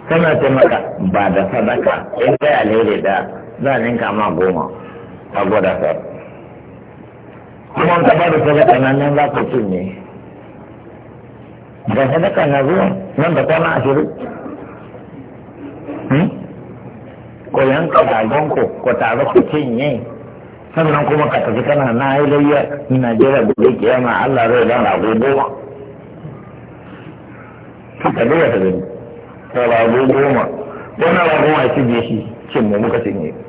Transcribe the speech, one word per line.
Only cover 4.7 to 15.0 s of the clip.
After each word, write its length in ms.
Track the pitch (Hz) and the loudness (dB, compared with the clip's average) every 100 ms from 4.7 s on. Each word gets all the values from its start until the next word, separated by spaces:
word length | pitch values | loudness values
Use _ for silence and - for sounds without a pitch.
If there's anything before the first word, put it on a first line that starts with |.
| - - - - - - | -10 -16 -18 -18 -18 -10
a 160 | 95 98 | -4 0
gwada 260 | 107 92 82 | 2 2 0
ka. 160 | 78 80 - - - - - - - - - - - - - - - - - | -2 -2 -6 -14 -16 -20 -20 -20 -20 -20 -20 -20 -20 -20 -20 -20 -20 -20 -12
Kuma 260 | - 175 170 | 0 2 4
ka 100 | - | 4
ba 140 | 160 170 | 4 4
da 100 | 156 | 2
sadaka 360 | 139 147 - 131 | 4 4 6 6
nan 200 | 131 139 | 4 2
nan 180 | 143 143 | 2 2
za 100 | 143 | 2
ku 140 | - 110 | 0 -2
cinye. 380 | 131 101 92 92 - - - - - - - - - - - - - - - - - - - - | -2 -2 -4 -6 -10 -16 -18 -20 -20 -20 -20 -20 -20 -20 -20 -20 -20 -20 -20 -20 -20 -20 -10 -2
Da 180 | 127 135 | 2 4
sadaka 360 | 156 190 - | 2 2 2
na 160 | 156 139 | 2 4
zuwa 280 | 135 185 190 - - | 4 4 2 0 -6
nan 200 | - 165 | 0 2
da 80 | 147 | 2
kwana 260 | 131 160 170 | 2 2 2
ashirin. 360 | 160 131 139 156 - - - - - - - - - | 2 2 2 0 -4 -12 -12 -12 -14 -14 -16 -18 -18